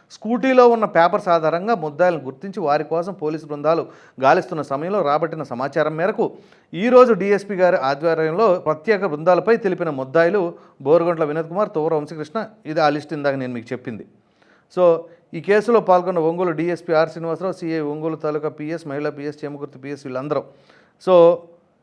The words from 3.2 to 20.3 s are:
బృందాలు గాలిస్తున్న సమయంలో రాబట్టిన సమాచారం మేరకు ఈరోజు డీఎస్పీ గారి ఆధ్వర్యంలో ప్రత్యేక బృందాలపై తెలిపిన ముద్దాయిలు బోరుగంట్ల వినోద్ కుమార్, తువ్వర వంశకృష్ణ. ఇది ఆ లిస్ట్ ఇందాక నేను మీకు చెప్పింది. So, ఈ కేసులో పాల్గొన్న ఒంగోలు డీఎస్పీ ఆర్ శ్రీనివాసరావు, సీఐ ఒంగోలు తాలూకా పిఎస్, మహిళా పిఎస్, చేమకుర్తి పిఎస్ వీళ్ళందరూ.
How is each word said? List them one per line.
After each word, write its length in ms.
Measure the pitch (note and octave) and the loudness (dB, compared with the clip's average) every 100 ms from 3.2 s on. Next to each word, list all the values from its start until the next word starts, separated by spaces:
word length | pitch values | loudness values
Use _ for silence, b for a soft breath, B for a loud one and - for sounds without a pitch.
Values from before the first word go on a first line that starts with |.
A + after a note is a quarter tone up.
| D3+ D#3+ D#3 | -6 -6 -10
బృందాలు 420 | D3 D3 D#3+ C3+ B B - | -4 -2 0 -2 B B 0
గాలిస్తున్న 400 | C3+ F3 - D#3+ | 2 2 0 -6
సమయంలో 400 | C#3 C#3 E3+ G3+ | -6 -6 -4 -2
రాబట్టిన 420 | D3 D3+ E3 D#3+ | 0 0 -2 -6
సమాచారం 540 | C3 B2 C#3 E3 D3+ D#3 | -8 -6 -4 -2 -2 -2
మేరకు 400 | F#3 G#3+ F3+ B B B B | -2 -2 -4 B B B B
ఈరోజు 400 | E3 A#3 B3+ B3 | -4 4 6 8
డీఎస్పీ 420 | G3 G3 G3+ G3+ F#3 | 4 0 0 -2 0
గారి 220 | F3+ F3 | 2 2
ఆధ్వర్యంలో 760 | C3 C#3+ E3 D#3+ D#3+ E3+ A3 | 0 -2 0 0 0 2 2
ప్రత్యేక 520 | F3+ D3+ D3+ - G3+ F#3+ | 2 -2 -2 0 0 -2
బృందాలపై 520 | D3+ D#3+ F3 E3+ A#3 | 0 2 2 2 0
తెలిపిన 320 | G3 E3+ E3 | 0 -2 -4
ముద్దాయిలు 640 | C3+ C3 D#3 E3+ G3+ F3 E3+ B - | -6 -2 2 2 2 -2 -8 B -6
బోరుగంట్ల 420 | C3+ E3 E3+ D#3+ | 2 4 4 0
వినోద్ 260 | D3+ D#3 D#3 | -2 -4 -6
కుమార్, 200 | F3 G#3 | -4 -4
తువ్వర 240 | E3 D#3 | -2 -2
వంశకృష్ణ. 520 | D#3 D3 D#3+ D3 A3 G#3 _ D3 | -2 -4 -10 -10 -8 -10 _ -8
ఇది 160 | D#3 | 0
ఆ 80 | D3+ | 2
లిస్ట్ 240 | D3 D3 | 0 -6
ఇందాక 200 | D#3 C#3+ | -4 -2
నేను 200 | C3+ B2+ | -2 -6
మీకు 200 | A#2+ A2 | -8 -8
చెప్పింది. 340 | B2 - G#2 - _ b b b b _ F3+ | -10 -10 -12 -14 _ b b b b _ 2
So, 220 | F3+ E3 B B _ | 4 4 B B _
ఈ 80 | E3 | -8
కేసులో 380 | D#3+ G#3 G#3+ A3+ | 0 2 4 2
పాల్గొన్న 400 | F3 F3+ F3 F3+ | 4 4 2 -2
ఒంగోలు 320 | D#3+ F3 F3+ | -2 0 -2
డీఎస్పీ 420 | D3+ E3+ E3 - | -2 -4 -4 0
ఆర్ 160 | D#3 D#3+ | 0 0
శ్రీనివాసరావు, 440 | E3+ E3 D#3 F#3 | -4 -8 -6 -6
సీఐ 260 | - E3 D#3+ | -6 -6 -4
ఒంగోలు 360 | D3 D3+ D#3+ D#3 | -4 -6 -6 -6
తాలూకా 340 | D#3 D3+ D3+ | -4 -4 -6
పిఎస్, 380 | D3+ D3+ E3 D3+ | -8 -10 -10 -10
మహిళా 220 | C#3 D3+ | -8 -8
పిఎస్, 360 | C#3+ C#3+ C#3+ C#3+ | -8 -10 -10 -12
చేమకుర్తి 340 | C#3+ C#3+ C3 | -12 -14 -14
పిఎస్ 260 | C#3 C#3 C3+ | -14 -12 -10
వీళ్ళందరూ. 380 | B2+ D3 | -8 -4